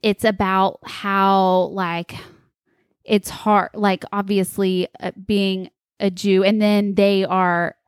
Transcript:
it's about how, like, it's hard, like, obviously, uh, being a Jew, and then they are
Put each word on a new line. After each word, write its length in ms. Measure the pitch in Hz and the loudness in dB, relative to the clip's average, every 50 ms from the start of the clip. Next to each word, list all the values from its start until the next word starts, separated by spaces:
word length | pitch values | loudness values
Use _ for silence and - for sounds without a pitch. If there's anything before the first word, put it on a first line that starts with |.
| - | -2
it's 220 | 214 202 - - | -2 0 0 0
about 540 | 220 208 190 208 185 190 190 190 196 - - - | -2 0 0 0 0 2 2 2 0 -2 -4 -12
how, 840 | - - - - 202 196 196 196 196 196 190 190 185 185 185 185 - - | -16 -14 -10 -6 -2 0 2 4 4 4 4 4 4 2 2 0 0 -2
like, 420 | 196 185 170 170 170 175 - - - - - - _ _ _ _ _ _ _ _ _ _ _ _ _ _ | -4 -4 -4 -4 -6 -8 -10 -12 -18 -18 -20 -20 _ _ _ _ _ _ _ _ _ _ _ _ _ _
it's 240 | - 214 208 - - | 0 0 0 0 -2
hard, 400 | - - - 214 214 202 180 - - | -10 -6 0 2 2 2 2 0 -2
like, 300 | 208 208 202 190 185 - - - | -2 0 0 0 -2 -6 -8 -8
obviously, 760 | 202 202 196 208 196 190 190 - - 196 190 185 185 180 - - - | -6 -4 -2 0 0 0 -2 -2 -2 -2 0 0 0 -2 -4 -6 -10
uh, 100 | - 185 - - 190 | -12 -12 -12 -10 -4
being 420 | - 214 202 196 196 190 185 185 175 - _ _ _ _ - 196 | -2 0 0 2 0 -2 -4 -6 -10 -16 _ _ _ _ -4 -4
a 80 | 196 | -4
Jew, 320 | 185 175 - 202 190 185 190 | -2 -2 0 2 4 4 4
and 200 | 190 208 214 214 | 2 2 0 2
then 320 | 208 208 208 202 202 196 | 2 2 2 0 0 2
they 300 | 180 196 202 202 190 190 | 2 2 2 2 0 0
are 480 | - 185 185 185 180 175 170 175 - - _ _ | 0 0 0 0 0 0 -2 -2 -4 -6 _ _